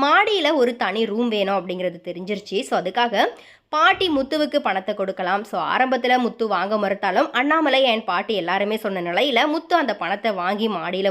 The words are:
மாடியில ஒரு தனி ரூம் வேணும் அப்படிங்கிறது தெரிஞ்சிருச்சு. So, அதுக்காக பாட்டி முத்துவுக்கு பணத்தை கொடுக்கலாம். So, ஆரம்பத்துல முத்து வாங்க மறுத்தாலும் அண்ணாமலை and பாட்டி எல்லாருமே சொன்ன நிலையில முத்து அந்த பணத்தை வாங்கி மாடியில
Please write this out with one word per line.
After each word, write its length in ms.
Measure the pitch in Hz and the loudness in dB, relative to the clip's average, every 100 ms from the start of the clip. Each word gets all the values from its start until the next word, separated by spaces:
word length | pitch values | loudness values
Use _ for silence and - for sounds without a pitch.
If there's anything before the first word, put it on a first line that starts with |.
மாடியில 540 | 277 349 403 403 294 311 | 2 4 4 2 2 2
ஒரு 200 | 240 240 | 2 0
தனி 300 | 208 208 220 | -2 0 -2
ரூம் 220 | 214 240 | 0 0
வேணும் 280 | 214 196 196 | 0 0 0
அப்படிங்கிறது 400 | 180 180 180 170 | -2 -4 -4 -6
தெரிஞ்சிருச்சு. 580 | 180 175 185 202 - 185 | -10 -10 -6 -8 -4 -4
So, 200 | - 208 | -2 -2
அதுக்காக 440 | 175 208 240 196 349 - - - _ | -2 0 0 2 0 -2 -20 -20 _
பாட்டி 400 | 302 349 370 381 | 2 2 2 0
முத்துவுக்கு 480 | 277 269 311 302 294 | 0 0 0 0 0
பணத்தை 380 | 262 190 190 208 | 0 -2 -4 -4
கொடுக்கலாம். 480 | 190 190 180 196 | -4 -4 -2 -2
So, 180 | 214 196 | -2 -4
ஆரம்பத்துல 560 | 151 190 262 254 247 254 | 0 0 2 2 2 2
முத்து 300 | 233 - 220 | 2 -2 -2
வாங்க 280 | 185 190 214 | 0 0 0
மறுத்தாலும் 560 | 196 196 196 196 311 | 0 -2 0 0 0
அண்ணாமலை 540 | 240 285 320 302 262 262 | 0 2 2 4 4 4
and 180 | 220 | 2
பாட்டி 320 | 214 180 202 202 | 0 -2 -2 -2
எல்லாருமே 420 | 170 190 202 220 | 0 0 0 -2
சொன்ன 240 | 208 190 | -2 -4
நிலையில 460 | 175 180 285 233 294 | -2 0 2 2 2
முத்து 280 | 320 320 349 | -2 0 0
அந்த 200 | 262 202 | 0 -2
பணத்தை 360 | 170 202 226 | -4 -2 -2
வாங்கி 380 | 185 180 208 220 | -2 -2 0 -2
மாடியில 400 | 180 165 185 196 | -2 -4 -2 0